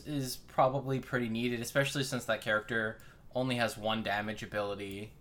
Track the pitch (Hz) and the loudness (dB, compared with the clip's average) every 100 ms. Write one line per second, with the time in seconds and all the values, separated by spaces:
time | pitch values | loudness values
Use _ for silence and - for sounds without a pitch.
0 | - 143 131 - - - 131 143 131 131 | -4 -2 -2 -4 -4 4 4 4 0 -2
1 | - 123 120 113 120 120 117 143 139 147 | 0 0 0 2 0 0 0 2 2 2
2 | 135 123 - 107 117 107 - 117 110 110 | 0 -2 0 0 2 2 2 0 0 -4
3 | - - - 127 131 123 113 107 107 110 | -14 -18 -6 0 0 2 2 2 0 0
4 | 107 101 107 107 92 104 101 98 101 98 | 2 0 0 -4 -4 -2 0 -2 -4 -6
5 | 107 - | -8 -14